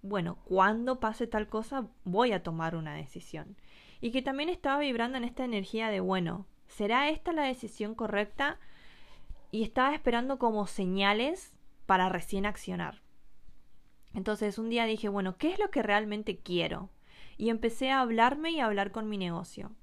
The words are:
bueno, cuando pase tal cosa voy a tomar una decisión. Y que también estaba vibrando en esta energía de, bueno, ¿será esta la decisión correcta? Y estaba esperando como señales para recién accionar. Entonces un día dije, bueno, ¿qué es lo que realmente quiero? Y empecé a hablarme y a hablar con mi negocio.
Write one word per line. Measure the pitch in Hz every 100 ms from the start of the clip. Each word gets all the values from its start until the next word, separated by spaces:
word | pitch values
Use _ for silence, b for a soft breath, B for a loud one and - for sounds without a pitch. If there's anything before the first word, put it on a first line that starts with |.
bueno, | 196 196 170 175 -
cuando | 185 190 220 240 254
pase | 226 214 233
tal | 220 214
cosa | 220 226 277 220 -
voy | - 185 247
a | 190
tomar | 175 165 165 170
una | 156
decisión. | 147 147 - - 160 151 196 B B B B
Y | 233
que | 254
también | 262 269 311
estaba | 349 285 277
vibrando | 294 233 233 262
en |
esta | 240 240 254
energía | 220 190 220 226
de, | 202
bueno, | 185 190 170 175 196 - -
¿será | - 202 233 294
esta | 311 -
la | 330
decisión | 277 254 214 - 208 226
correcta? | 220 202 208 - 277 330 B B B B B B B - -
Y | 214
estaba | 220 - 262
esperando | 302 - 233 254 269
como | 240 214 202
señales | - 185 190 196 208 254 349 - - - - -
para | 185 185
recién | 185 - 196 202
accionar. | 202 - 180 160 - - - - - - - - - - - -
Entonces | 226 190 214 214 202
un | 226
día | 233 226
dije, | 220 214
bueno, | 202 190 185
¿qué | 302
es | 381
lo | 403
que | 302
realmente | 214 208 214 208 208 180
quiero? | - 175 160 165 185 - B B B B
Y | 220
empecé | 226 226 226 262
a | 269
hablarme | 254 226 240 277 320
y | 330
a | 233
hablar | 202 196
con | 208 214
mi | 208
negocio. | 180 170 170 - 196 220